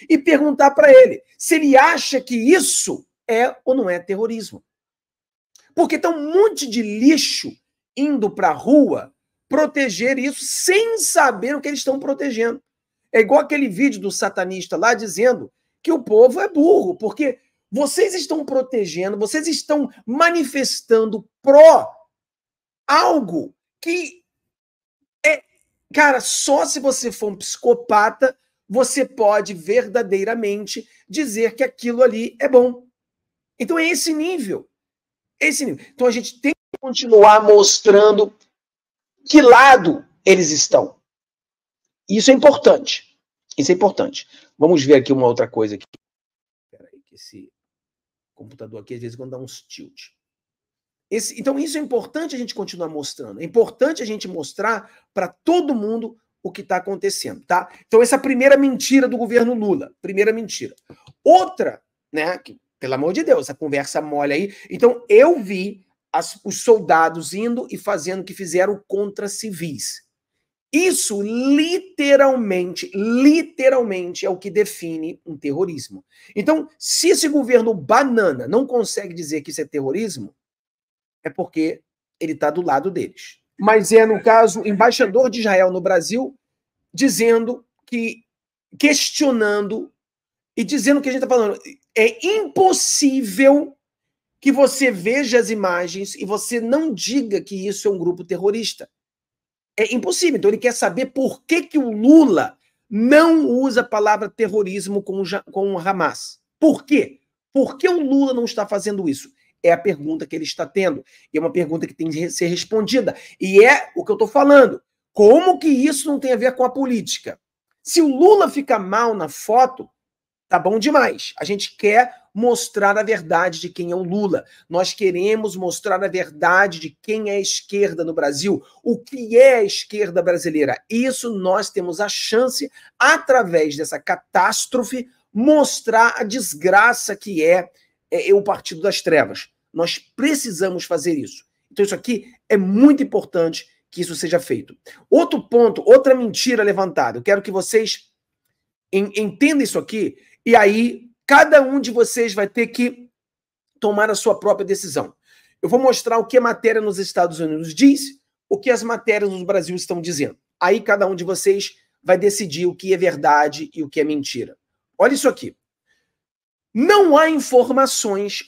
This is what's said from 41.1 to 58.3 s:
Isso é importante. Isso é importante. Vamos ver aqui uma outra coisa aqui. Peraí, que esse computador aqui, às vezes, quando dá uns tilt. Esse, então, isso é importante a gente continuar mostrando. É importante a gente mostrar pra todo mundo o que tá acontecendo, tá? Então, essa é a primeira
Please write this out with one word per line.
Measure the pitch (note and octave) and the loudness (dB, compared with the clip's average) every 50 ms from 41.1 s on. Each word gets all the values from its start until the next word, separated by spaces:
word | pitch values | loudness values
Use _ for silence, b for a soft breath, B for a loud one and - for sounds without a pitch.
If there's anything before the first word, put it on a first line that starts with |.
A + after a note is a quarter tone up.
| _ _ _ _ _ _ _ _ _ _ _ _ _ _ _ _ _ _ _ - | _ _ _ _ _ _ _ _ _ _ _ _ _ _ _ _ _ _ _ -4
Isso | G3 A3 - C4+ | -2 2 6 6
é | C4+ | 6
importante. | - - D4 - - - A3 E3+ C3+ - - - - - _ _ _ _ _ _ _ _ _ - | 8 8 6 6 6 4 4 4 4 0 -8 -10 -10 -10 _ _ _ _ _ _ _ _ _ -6
Isso | - C#3 - | -4 0 0
é | F3+ | 2
importante. | F3+ G#3 F#3+ - - - - - - - b b b b b b | 2 2 0 0 -2 -6 -6 -6 -14 -18 b b b b b b
Vamos | - C#3+ E3 F3+ D3+ C3 | 0 2 4 4 4 6
ver | C#3 D3 | 6 6
aqui | C3+ B2+ - C#3 | 6 6 2 0
uma | C3+ B2+ | 2 2
outra | A#2+ A#2 A#2+ A#2 | 0 2 0 -2
coisa | A2+ - A#2 A2 G#2+ G#2 | -4 -2 -4 -4 -4 -4
aqui. | G2 - _ _ - _ _ _ _ _ _ _ _ _ _ _ _ _ _ | -10 -16 _ _ -20 _ _ _ _ _ _ _ _ _ _ _ _ _ _
Peraí, | _ _ _ _ _ _ _ | _ _ _ _ _ _ _
que | _ _ | _ _
esse | - - - - G2+ - _ _ _ _ _ _ _ _ _ _ _ _ _ _ _ _ _ _ | -20 -20 -20 -20 -20 -20 _ _ _ _ _ _ _ _ _ _ _ _ _ _ _ _ _ _
computador | _ A#2 A2+ B2 B2 A#2+ A2 A2+ A2 | _ -20 -20 -20 -20 -20 -18 -18 -20
aqui, | G2+ - B2+ | -16 -16 -16
às | A#2+ | -14
vezes, | A#2+ A#2 A#2 | -14 -16 -16
quando | B2 B2+ C3 | -16 -18 -16
dá | B2+ | -16
uns | B2+ C3 B2+ - - | -16 -16 -18 -20 -20
tilt. | _ _ - - - - _ - - - _ _ _ _ _ _ _ _ _ _ _ _ _ _ _ _ _ _ _ - | _ _ -20 -20 -20 -20 _ -20 -20 -20 _ _ _ _ _ _ _ _ _ _ _ _ _ _ _ _ _ _ _ -8
Esse, | G3 A3+ A3 - - A#3 | -8 -8 -8 -8 -10 -6
então, | - C#4 C#4 | -6 -4 -4
isso | C#4 D#4 D#4 - | -4 -6 -6 -8
é | D4+ | -8
importante | D4+ - B3 A3+ - - - D4+ E4+ D#4 - | -8 -4 -6 -6 -6 -6 -10 -10 -10 -8 -10
a | |
gente | B3 B3 G3 - | -10 -10 -10 -10
continuar | A3 G3 G3 - F3 E3+ D#3+ | -12 -12 -12 -10 -12 -12 -10
mostrando. | D#3 D3 C#3 - - - C3+ G#2+ G2 A2 | -10 -12 -12 -12 -14 -16 -18 -16 -14 -14
É | D#3+ | -12
importante | E3 - A#3 A3 - - - B3+ D4+ E4 D#4 B3+ | -4 0 0 0 0 0 -2 -2 -2 -2 -4 -8
a | |
gente | G#3+ G#3+ G3+ - | -10 -10 -12 -12
mostrar | F#3 F3 E3 C#3+ - - - G3 A3 A3+ G3+ - - _ _ _ _ - | -12 -12 -12 -12 -12 -10 -6 -4 -4 -4 -4 -8 -16 _ _ _ _ -6
pra | G3 - - | -6 -6 -6
todo | - _ - D#4+ E4+ F4+ D#4+ C#4 C4+ | -8 _ -2 0 0 0 0 -2 -4
mundo | A3 G#3 G#3+ A3+ A#3 A#3 A3+ - _ _ _ _ _ - | -4 -4 -6 -6 -6 -8 -12 -16 _ _ _ _ _ -16
o | F#3+ | -16
que | - - | -14 -14
tá | G3 - F#3+ | -8 -4 -4
acontecendo, | F3+ - G3+ G3 F3 - G3 F#3+ - - A#2 - - _ | -4 -4 -6 -10 -6 -6 -6 -6 -6 -10 -12 -14 -12 _
tá? | - F3+ F3+ F3+ b b b b | -2 -2 -2 -2 b b b b
Então, | b - A3+ | b 4 4
essa | B3 A#3+ C#4 | 4 4 2
é | |
a | C4+ | -2
primeira | C4+ C4+ | 0 -2